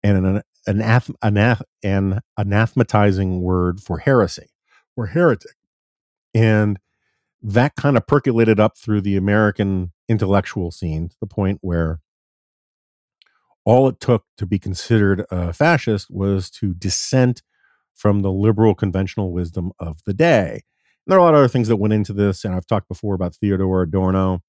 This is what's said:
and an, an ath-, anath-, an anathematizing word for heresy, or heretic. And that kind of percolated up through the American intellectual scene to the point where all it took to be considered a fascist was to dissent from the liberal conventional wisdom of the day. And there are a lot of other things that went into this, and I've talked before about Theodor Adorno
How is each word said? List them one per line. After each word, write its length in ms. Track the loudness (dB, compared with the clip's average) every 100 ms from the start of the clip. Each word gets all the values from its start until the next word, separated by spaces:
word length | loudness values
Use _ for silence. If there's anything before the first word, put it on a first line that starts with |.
and 220 | 2 2 0
an, 160 | -2 -6 _ -4
an 160 | -2
ath-, 300 | 2 0 0 -4
anath-, 400 | -2 2 2 0 -6 _
an 380 | -4 -2 -2 -4 -6 -8
anathematizing 1000 | -2 0 0 0 0 2 2 2 -2 -2
word 400 | -2 0 0 -4
for 180 | -8 -6
heresy, 520 | 0 2 2 -4 -18 _ _ _ _ -10
or 120 | -6
heretic. 500 | 0 0 0 -6 _ _ _ _ _ _ _ _
And 460 | 0 2 2 0 -4 _ _ _ _ _ _
that 340 | -2 0 0 -2
kind 220 | 0 0
of 100 | 2
percolated 520 | 0 2 2 2 4
up 180 | 2 _
through 240 | -4 -2
the 160 | 0 -2
American 760 | 2 2 2 0 -4 -2 -6 _ -4
intellectual 640 | -2 2 0 0 -8 -8
scene 380 | -8 -6 -6 -8
to 60 | _
the 80 | -12
point 320 | -4 -4 -4
where 380 | -4 -2 -2 -6 _ _ _ _ _ _ _ _ _ _ _ _ _ _ _ _
all 240 | 2 4 4
it 120 | 0
took 260 | 0 0 _ _
to 100 | -4
be 100 | -4
considered 680 | -4 -10 0 2 2 0 -4
a 240 | -6 -6
fascist 560 | 0 2 2 0 -4 -6
was 400 | -6 -2 -2 -6
to 240 | -8 -8
dissent 680 | -6 -6 -6 -2 2 2 0 _ _ _ _ _
from 280 | _ -2 0
the 100 | -2
liberal 420 | 0 0 4 2
conventional 580 | 2 -2 -2 -4 -4 -4
wisdom 400 | -4 -6 -6 -8 -8
of 220 | -12 -10 -10
the 80 | 0
day. 480 | 2 2 0 -8 _ _ _ _ 2
And 60 |
there 80 | 4
are 20 |
a 20 |
lot 120 | 6 6
of 40 |
other 80 | 4
things 200 | 2 0
that 80 | 0
went 180 | 2
into 180 | 0 -2
this, 320 | 0 0 0
and 120 | -6 -6
I've 100 | -2
talked 220 | -4 -4
before 260 | -10 -6
about 220 | -4 -6 -4
Theodor 480 | -2 0 0 0
Adorno 580 | 0 0 0 0 0 -2